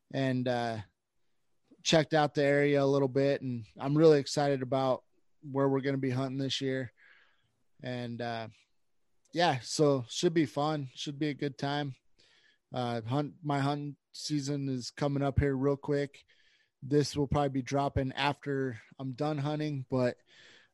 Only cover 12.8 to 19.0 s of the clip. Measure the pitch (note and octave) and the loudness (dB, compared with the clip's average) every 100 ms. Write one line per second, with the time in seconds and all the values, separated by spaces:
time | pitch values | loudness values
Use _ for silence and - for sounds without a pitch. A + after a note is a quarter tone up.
12.8 | A#2+ A#2+ A2 C#3 D3 E3+ D3 C#3+ C#3 D3 | -4 -4 -2 -2 -2 -6 -2 0 0 -2
13.8 | D3 C#3 _ - - D3+ C3+ C#3+ C#3 B2+ | -6 -12 _ -12 -4 -4 -2 -4 -4 -6
14.8 | A#2+ - C#3+ C#3+ C#3 C3+ C#3+ C3+ C#3 C#3 | -6 -2 0 0 0 2 2 2 0 0
15.8 | - C#3+ C#3+ - _ _ _ _ _ _ | -2 -2 -4 -10 _ _ _ _ _ _
16.8 | C3 D3 C#3 D3 C#3 D3 C#3+ C3 B2 C#3 | 0 2 2 0 0 0 0 -2 -2 0
17.8 | C#3 C#3 C3 - C#3 C#3+ - C#3 C3 A2 | 0 -2 -2 0 0 0 -4 -4 -4 -8
18.8 | - - | -14 -12